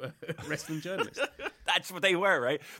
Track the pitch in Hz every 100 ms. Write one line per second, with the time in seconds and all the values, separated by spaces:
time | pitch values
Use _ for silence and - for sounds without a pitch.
0 | 135 - - 156 147 151 - 160 175 190
1 | - - 554 - 285 - - 180 - 180
2 | 190 175 196 156 120 147 -